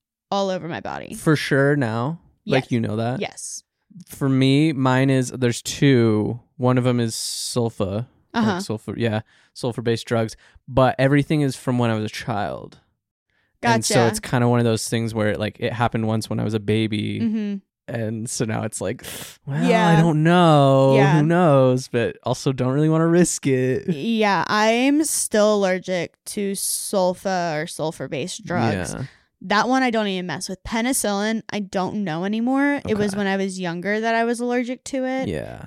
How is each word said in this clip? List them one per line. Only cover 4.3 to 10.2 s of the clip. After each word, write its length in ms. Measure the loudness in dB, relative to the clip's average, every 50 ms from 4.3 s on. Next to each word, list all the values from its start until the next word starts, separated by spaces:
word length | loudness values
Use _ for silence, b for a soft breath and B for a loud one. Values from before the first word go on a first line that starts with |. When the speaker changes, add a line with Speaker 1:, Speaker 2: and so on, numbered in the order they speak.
| 2 4 4 4 4 4 4 2 2
Speaker 2:
mine 360 | 2 2 2 4 4 4 4
is, 200 | 2 2 0 -2
there's 300 | -4 -2 -2 0 -2 -2
two. 760 | -6 -8 -4 2 4 4 6 6 6 4 4 2 0 -2 -4 -8 _ _ _ -2
One 200 | 0 2 2 2
of 80 | 2 2
'em 120 | 0 0
is 140 | 0 -2 -4
sulfa. 920 | -6 -8 -8 -8 -8 -8 -4 -2 -2 -2 -2 -2 -4 -4 -4 -4 -6 -6 -8 _ _ _ _ -4
Speaker 1:
Uh-huh. 200 | -2 0 0 0
Speaker 2:
Like 80 | -2
sulfur, 320 | -4 -8 -8 -8 -8 -10 -6 -4
yeah, 240 | -2 -2 -2 -2 -6 b b b b b b
sulfur-based 520 | -8 -6 -6 -6 -4 -2 -2 -2 -2 -2
drugs. 300 | -2 -2 -2